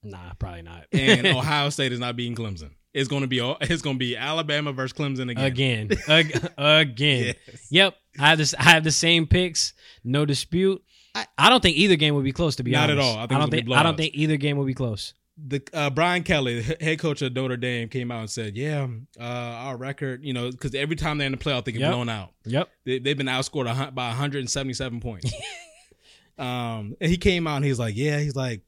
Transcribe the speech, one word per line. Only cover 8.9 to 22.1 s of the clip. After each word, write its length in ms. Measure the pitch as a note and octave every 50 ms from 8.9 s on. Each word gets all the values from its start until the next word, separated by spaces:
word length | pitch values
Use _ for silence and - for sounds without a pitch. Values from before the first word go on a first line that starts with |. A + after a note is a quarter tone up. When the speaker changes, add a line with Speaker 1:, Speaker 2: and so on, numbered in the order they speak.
Speaker 1:
same 360 | C#3 - - E3 E3+ E3 D#3+
picks. 460 | D3+ - F3+ F3+ F3+ D#3 - - - - _ - - - _ _
No 220 | A#2 C3 C#3+ D3+
dispute. 580 | D3+ C#3+ B2+ - - E3 F3 F#3+ F#3+ F#3+ F3+ _ _ _ _ _ _ _
Speaker 2:
I 140 | A2+ - - _
Speaker 1:
I 120 | - C#3+ G#3+
don't 120 | B3+ B3+
think 160 | - F3+ D#3+
either 180 | C#3+ G3 G#3 F#3
game 200 | D3+ D#3 D3+ D3
will 80 | C#3+ C3+
be 80 | C3+ C3+
close, 220 | - E3+ D#3 C3+
to 80 | - B2
be 80 | A#2+
Speaker 2:
Not 180 | B2+ D3 D3+ D3+
at 80 | D3
Speaker 1:
honest. 100 | C#3+ C#3
Speaker 2:
all. 100 | B2+ A2
I 40 | G#2+ A#2
think 40 | A2+
Speaker 1:
I 20 | C3
don't 60 | C#3 D3+
Speaker 2:
it's 60 | C#3+
gonna 0 |
be 60 | C3+ D#3+ A#2
Speaker 1:
think, 100 | A#2 B2+ D3
I 40 | D#3
don't 100 | E3 D#3
Speaker 2:
blowouts. 40 |
Speaker 1:
think 180 | D3+ D#3+ D#3+ -
either 220 | C#3+ D#3 D3+ D#3
game 200 | D3 C#3 D3 C#3+
will 80 | C#3+ C#3
be 80 | C3 C3
close. 400 | B2+ C3 A#2 G#2+ G2+ - - - _ _ _ _ -
Speaker 2:
The, 220 | D3+ C3 C#3 C#3 - -
uh, 200 | - D#3+ D3 C#3+
Brian 320 | C3+ D3+ E3 F3+ F3+ F3 E3+
Kelly, 380 | - F3+ D3 C3+ B2 A#2+ A#2+
the 140 | A2 B2+ D#3+ -
he-, 40 | D#3
head 140 | D#3+ D#3+
coach 240 | D#3+ - D#3+ C#3+ -
of 100 | D3 C3 B2
Notre 240 | C3 C3 C3 B2+
Dame, 320 | A#2+ A#2+ B2+ B2 A#2+ A#2 A2+
came 220 | - C3 B2 A#2+
out 100 | A#2+ A2+
and 80 | A2 G#2
said, 280 | - - A2+ G#2+ F#2+
"Yeah, 300 | A2 C3+ D3+ D3+ D3 C#3 B2+ A#2 A2 B2+ _ _ -
uh, 40 | A#2+
our 540 | A#2+ B2 B2 A#2+ A#2+ A#2 A#2 B2 C#3 C3
record, 460 | A#2 B2+ C3+ C3+ - D3 C3 B2+ B2 D3
you 100 | C#3+ B2+
know, 180 | A#2+ B2 B2+
'cause 220 | B2+ B2+ - C#3 A2+
every 220 | C3+ C#3 D3 E3
time 240 | D3+ - D#3+ D3+ D3
they're 80 | C#3+
in 40 | C3+
the 60 | C3+
playoff, 260 | B2+ - D#3 C#3 B2 -
they 80 | B2+
get 100 | A2 A#2
Speaker 1:
Yep. 100 | C3+ D#3
Speaker 2:
blown 180 | - B2 A#2+
out. 220 | A#2+